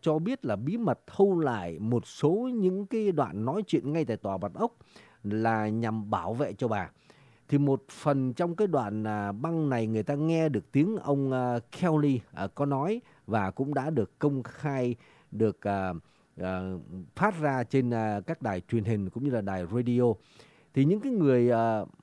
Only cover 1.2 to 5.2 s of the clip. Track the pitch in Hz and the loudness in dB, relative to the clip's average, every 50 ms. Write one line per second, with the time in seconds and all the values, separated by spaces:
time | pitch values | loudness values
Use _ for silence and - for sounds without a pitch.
1.2 | 196 202 185 170 156 131 117 101 90 87 82 76 107 113 123 117 - - - - | 4 4 4 4 2 2 0 -2 -4 -6 -6 -4 -2 0 0 0 -2 -4 -4 0
2.2 | 151 147 180 220 247 254 247 226 190 185 185 196 202 - - 226 214 202 175 151 | 2 2 2 0 -2 -2 0 0 2 2 0 0 -4 -4 -4 -2 0 0 0 0
3.2 | 131 92 80 101 110 127 156 214 202 - 170 135 - 139 151 165 147 110 110 - | 0 -2 -2 -4 -4 -2 -2 -4 -2 0 0 0 0 0 -2 0 0 0 -2 -2
4.2 | - 98 98 92 98 98 90 - - - - _ _ _ - - - - - _ | -2 -4 -4 -2 -4 -6 -4 -4 -4 -4 -4 _ _ _ -20 -20 -20 -20 -18 _